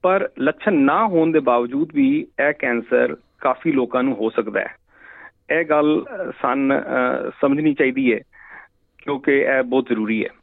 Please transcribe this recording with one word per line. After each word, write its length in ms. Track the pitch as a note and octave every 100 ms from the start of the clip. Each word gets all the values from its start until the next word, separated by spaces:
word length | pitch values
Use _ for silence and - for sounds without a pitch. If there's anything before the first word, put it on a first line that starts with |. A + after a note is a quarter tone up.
ਪਰ 260 | F#3 F#3+ - -
ਲੱਛਣ 340 | C3+ - G#3+
ਨਾ 340 | E3+ C#3 E3 A3
ਹੋਣ 260 | F3 D#3+
ਦੇ 80 | D#3+
ਬਾਵਜੂਦ 480 | C3 A#2+ A#2+ C3+ D#3+
ਵੀ 320 | D3+ C3+ D3+ - - C#3
ਇਹ 40 |
ਕੈਂਸਰ 640 | C#3+ C3+ A#2 A2+ B2 B2 - _ _
ਕਾਫੀ 320 | C3+ - E3
ਲੋਕਾਂ 300 | C#3 A#2+ B2+
ਨੂੰ 120 | C3+
ਹੋ 160 | A2 A2
ਸਕਦਾ 300 | - A2 G#2
ਹੈ। 140 | - - _ _ - - - _ - D#3+
ਇਹ 40 |
ਗੱਲ, 400 | D#3+ D3+ D3+ D3+ -
ਅ, 160 | G#3 C3 -
ਸਾਨੂੰ, 380 | C3+ C3+ C3+ C#3
ਅ, 500 | B2 B2+ B2+ C3 C3 -
ਸਮਝਣੀ 340 | C#3+ C#3+ D#3
ਚਾਹੀਦੀ 380 | C#3 C3+ C3 B2+
ਹੈ 60 | G#2+ - - - - - _ _ _
ਕਿਉਂਕਿ 340 | - C#3 C#3+
ਇਹ 300 | C#3 C3+ C3+
ਬਹੁਤ 240 | B2+ C3 B2+
ਜ਼ਰੂਰੀ 360 | A2 G#2+ A2
ਹੈ। 60 | F#2+ -